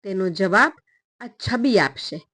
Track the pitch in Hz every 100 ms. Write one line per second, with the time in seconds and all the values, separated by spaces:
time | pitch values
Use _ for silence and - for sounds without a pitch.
0 | 196 190 185 160 190 202 294 - _ _
1 | _ _ 240 _ - 240 262 208 135 -
2 | - 160 _